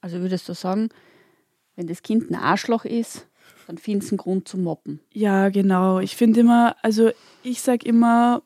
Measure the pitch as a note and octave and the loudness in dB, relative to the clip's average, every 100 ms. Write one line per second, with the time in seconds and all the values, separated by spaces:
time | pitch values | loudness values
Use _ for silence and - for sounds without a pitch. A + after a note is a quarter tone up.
0 | F#3 F3 F#3 F#3 - F3 F#3 G3 A3 _ | -10 -6 -4 -4 -6 -8 -4 -2 -4 _
1 | _ _ _ _ _ _ _ - E3+ F3 | _ _ _ _ _ _ _ -14 -10 -10
2 | - A3 - F3 C#3 G3 - A3+ - A#3 | -2 -2 -2 -4 -2 -2 -2 -4 -2 -6
3 | A3+ - - _ _ _ - E3+ - G3+ | -6 -12 -20 _ _ _ -20 -14 -6 -4
4 | - G3 F3+ F#3+ F3+ F#3+ F3 D#3 - D3+ | -4 -6 -4 -6 -4 -6 -4 -6 -10 -14
5 | _ G#3 G#3 G3 G3 G3 G3 F#3 F#3+ F#3 | _ -4 0 2 2 2 2 2 2 0
6 | F#3+ - A#3 A3+ A#3 A#3+ A#3 - - G#3+ | -4 0 2 6 6 6 4 0 -2 2
7 | A3+ - _ _ B3+ A#3+ - B3 - A#3 | 2 2 _ _ -10 -6 -2 -2 2 2
8 | A#3 A#3 A#3+ A#3+ | 4 4 2 0